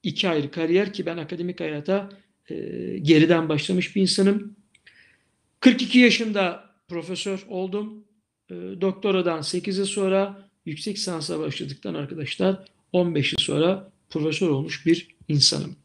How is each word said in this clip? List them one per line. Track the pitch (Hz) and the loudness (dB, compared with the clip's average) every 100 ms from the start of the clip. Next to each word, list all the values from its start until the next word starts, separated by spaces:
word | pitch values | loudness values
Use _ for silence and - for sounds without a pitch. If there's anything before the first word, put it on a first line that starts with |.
iki | 196 - 190 | -4 -2 0
ayrı | 160 139 | 0 -2
kariyer | - 165 180 202 | -4 2 2 2
ki | 202 170 | -4 -6
ben | 170 | -8
akademik | 156 170 175 175 | -8 -6 -8 -6
hayata, | 160 147 147 196 196 - _ _ _ | -6 -6 -2 -2 -2 -16 _ _ _
e, | - - - 185 - | -10 -8 -8 -8 -2
geriden | 151 156 160 170 160 | 6 6 8 4 2
başlamış | 151 - 185 180 202 | -2 0 -2 0 0
bir | |
insanım. | 185 - 196 208 - - _ _ - _ _ _ _ _ _ _ | 2 4 2 2 -6 -18 _ _ -20 _ _ _ _ _ _ _
Kırk | 254 247 | 4 4
iki | 247 247 | 4 8
yaşında | 247 220 226 202 180 - - _ _ | 8 6 0 0 0 -4 -16 _ _
profesör | 170 160 185 196 190 196 | -10 -8 -8 -6 -8 -6
oldum. | 185 185 208 214 208 _ _ _ _ _ | -8 -4 -6 -8 -12 _ _ _ _ _
E, | |
doktoradan | 185 180 190 190 190 208 190 175 160 | -14 -12 -2 -2 -2 0 2 0 -2
sekiz | 151 180 202 190 | -4 -6 -4 -4
yıl | 196 | -4
sonra | 202 190 190 196 196 _ _ - | -2 0 2 0 -6 _ _ -12
yüksek | 147 220 202 | -8 -8 -6
lisansa | 185 165 151 160 | -6 -6 -6 -4
başladıktan | 156 139 139 143 202 | -6 -6 -10 -10 -8
arkadaşlar | 160 143 160 143 - 190 196 - _ _ | -8 -8 -8 -10 0 0 0 -8 _ _
on | 185 175 | 0 2
beş | 151 131 | 0 0
yıl | - | -2
sonra | - 147 170 190 - _ _ | -2 2 2 0 -6 _ _
profesör | 160 156 147 180 | -4 -2 0 0
olmuş | 135 143 - 165 | 0 -2 -2 2
bir | 165 - _ - | 0 0 _ -2
insanım. | 147 - 147 - - | 2 4 2 -6 -12